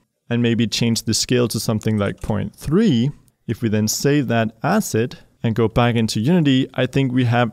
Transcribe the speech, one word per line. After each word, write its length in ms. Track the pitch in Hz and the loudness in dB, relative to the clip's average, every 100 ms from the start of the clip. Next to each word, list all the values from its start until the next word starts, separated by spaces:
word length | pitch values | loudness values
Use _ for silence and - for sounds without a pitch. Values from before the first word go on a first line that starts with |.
| _ _ - | _ _ -6
and 140 | 120 | -2
maybe 240 | 120 113 113 | 0 0 0
change 360 | - 117 113 | 0 0 0
the 100 | - 107 | -2 -4
scale 320 | - 123 120 | 0 0 0
to 120 | 113 | -2
something 380 | - 110 110 107 | -4 -2 -2 -2
like 240 | 101 101 | -2 -4
point 340 | - 104 101 - | -6 -4 -6 -10
three. 540 | - 170 226 117 131 - _ _ - | -2 2 2 2 0 -4 _ _ -10
If 160 | 113 | -4
we 60 | 117 | -2
then 180 | 107 107 | 0 0
save 400 | - 139 147 120 | 0 0 0 0
that 280 | 117 110 - | 0 -2 -4
asset 540 | 143 214 - 110 113 - - _ | -2 -2 0 -2 -2 -6 -20 _
and 140 | 117 110 | -2 0
go 120 | 110 | 0
back 280 | - 120 117 | 2 2 2
into 240 | 110 113 | 0 0
Unity, 500 | 120 180 143 131 131 - | 2 2 4 2 0 -2
I 100 | 127 | -2
think 260 | 139 135 | 0 0
we 140 | 127 123 | 0 2
have 260 | 123 117 | 2 0